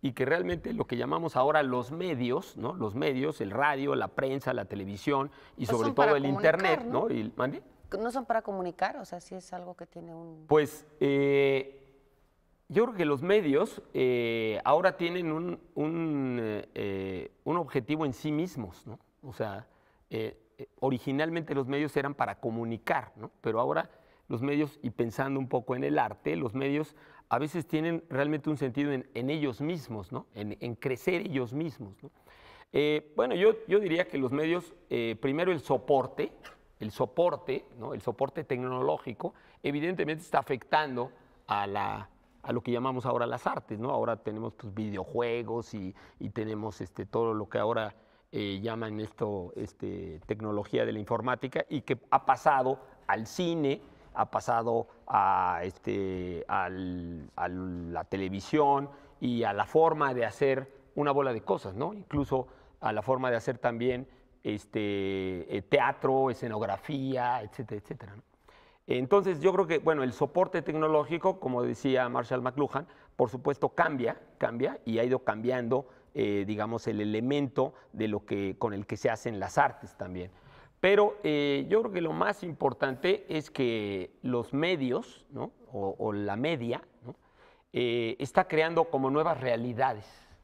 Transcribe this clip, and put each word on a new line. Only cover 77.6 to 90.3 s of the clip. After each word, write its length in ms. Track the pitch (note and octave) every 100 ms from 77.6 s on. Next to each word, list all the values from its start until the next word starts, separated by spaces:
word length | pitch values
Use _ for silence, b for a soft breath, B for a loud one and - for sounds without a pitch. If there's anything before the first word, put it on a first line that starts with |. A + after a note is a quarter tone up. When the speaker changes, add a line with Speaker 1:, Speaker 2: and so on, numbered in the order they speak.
| C3+ B B
Speaker 1:
de 160 | - A2
lo 180 | G#2 -
que, 300 | G#2 G2 F#2+
con 160 | A#2
el 120 | G2+ G2
que 100 | G#2+
se 120 | B2
hacen 300 | A2+ - G#2
las 180 | F#2+ -
artes 400 | C#3+ - G2+ -
también. 360 | F#2 F2+ F2+ - B B B _
Pero, 380 | F#3 G3+ G#3 G#3
eh, 420 | D#3 D3 C#3+ C#3 -
yo 120 | G#3+
creo 100 | A#3
que 80 | F#3
lo 120 | E3
más 300 | D#3 F#3+ G#3
importante 840 | F3+ D3 D3 B2 C#3 C3 F3+ G3 -
es 220 | D#3+ C#3+
que 640 | - B2+ A2+ G#2 G2 F2+ _
los 320 | B2+ B2 A2+
medios, 720 | C#3 E3 F3+ C3+ C#3 B3 - -
¿no? 220 | - D#3 _ -
o, 220 | - G2 -
o 140 | G#2+
la 240 | G2+ G#2 G2+
media, 460 | C#3+ E3 A#2 B2 - _
¿no? 100 | A#2 - b b b b _
Eh, 440 | - A#2+ A#2 A2+ -
está 300 | C#3+ - -
creando 360 | D#3 D#3+ E3 E3
como 240 | C3+ C3+
nuevas 280 | C#3+ D#3+ D3
realidades. 640 | B2+ A#2 A#2+ A2+ C3 G#2+ G#2 - -